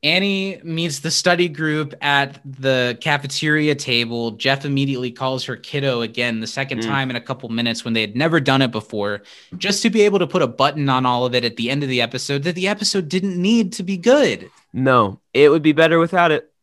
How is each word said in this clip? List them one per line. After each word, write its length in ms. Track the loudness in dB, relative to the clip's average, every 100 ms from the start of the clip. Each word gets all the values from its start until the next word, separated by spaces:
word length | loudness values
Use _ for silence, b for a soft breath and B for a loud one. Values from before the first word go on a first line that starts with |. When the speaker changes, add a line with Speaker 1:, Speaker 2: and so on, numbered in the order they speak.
Speaker 1:
Annie 580 | 2 0 0 -2 -4 -8 -8
meets 340 | -4 -4 -4
the 100 | -4
study 380 | 0 2 2 0
group 460 | 0 -2 -2 -4 -6
at 400 | 0 2 0 -6
the 540 | -18 -6 0 2 0 -2
cafeteria 720 | -2 -2 -2 -4 0 2 2
table. 580 | -2 0 -2 0 -4 -6
Jeff 340 | -2 0 0 0
immediately 460 | -2 -2 -2 -6
calls 340 | -6 -6 -4 -8
her 100 | -10
kiddo 460 | -8 -4 -2 -2
again, 400 | -4 -2 -2 -2
the 60 | -6
second 320 | -6 -6 -4
Speaker 2:
Mm. 60 | -2
Speaker 1:
time 220 | -2 -2
in 60 | -6
a 60 |
couple 260 | -6 -10 -6
minutes 380 | -4 -2 -4 -2
when 80 |
they 80 | -2
had 120 | -2
never 280 | 0 2 2
done 200 | 4 4
it 100 | 4
before, 500 | -2 -6 -4 -4 -4 b b b -8
just 240 | -4 0
to 60 | 0
be 120 | 4
able 180 | 4 4
to 80 | 0
put 140 | 0
a 60 | 0
button 420 | 0 -2 0 0
on 160 | 2 2
all 200 | 0 0
of 80 |
it 120 | 0 -2
at 100 | -4
the 140 | -4
end 140 | -2
of 60 | -2
the 120 | -2
episode 420 | -2 -4 -4 -4
that 120 | -4 -4
the 120 | -4
episode 400 | -2 -2 -2 -2
didn't 340 | -2 -2 -2
need 300 | 2 2 0
to 100 | -4
be 120 | -6 -2
good. 540 | 2 4 4 0 -8 _ _
Speaker 2:
No, 480 | -2 4 4 4 -2 _
it 160 | 6 8
would 140 | 8
be 80 | 4
better 280 | 4 4 4
without 320 | 2 2 2
it. 200 | 2 -4 _